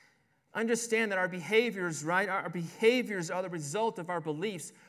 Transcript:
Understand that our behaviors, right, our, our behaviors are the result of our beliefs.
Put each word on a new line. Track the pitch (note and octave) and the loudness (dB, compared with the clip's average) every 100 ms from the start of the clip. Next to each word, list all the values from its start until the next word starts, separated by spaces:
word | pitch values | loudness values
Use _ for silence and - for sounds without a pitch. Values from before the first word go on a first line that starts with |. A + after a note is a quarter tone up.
| _ _ _ _ _ G#3 | _ _ _ _ _ -4
Understand | A3+ A3+ - A3 G#3+ | 0 0 2 0 2
that | F#3 | 2
our | F#3 | 0
behaviors, | F3+ D3+ A3 A#3+ F#3+ F3 C#3+ | -2 2 4 4 2 -2 -2
right, | D3+ F#3 G3+ | 0 2 2
our, | F#3+ | 0
our | F3 | -2
behaviors | F3 E3 - A3 B3+ G#3 F#3+ E3 | -4 -6 2 4 6 2 -4 -4
are | F3+ | -4
the | F#3 | -4
result | F3 C#3+ G3+ A3+ G3+ | -6 -4 -2 0 -2
of | E3+ | -4
our | E3+ | -2
beliefs. | D#3 D3+ G#3+ F3 - - | -2 -2 -4 -6 -10 -16